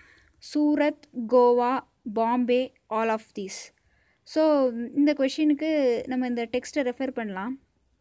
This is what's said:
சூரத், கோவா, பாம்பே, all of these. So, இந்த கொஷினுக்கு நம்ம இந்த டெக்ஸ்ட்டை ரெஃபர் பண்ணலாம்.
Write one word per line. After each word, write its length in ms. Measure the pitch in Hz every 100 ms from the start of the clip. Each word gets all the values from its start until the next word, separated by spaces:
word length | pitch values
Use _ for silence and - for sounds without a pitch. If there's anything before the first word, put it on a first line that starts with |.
| - _ _ _ -
சூரத், 500 | 302 294 294 294 302 - 247 220
கோவா, 520 | 247 247 240 240 254 - _ 240
பாம்பே, 600 | 214 226 247 240 247 254 _ _
all 180 | 220 226
of 120 | 220 - -
these. 340 | 190 - - _ _ _ _ _
So, 480 | - 311 311 294 262 233 240 285
இந்த 180 | 294
கொஷினுக்கு 880 | 285 262 294 302 285 311 311 262 233 -
நம்ம 200 | 254 254
இந்த 220 | 240 233
டெக்ஸ்ட்டை 260 | 247 - 302
ரெஃபர் 340 | 247 247 269
பண்ணலாம். 480 | 254 220 185 214 269 _ _ _ _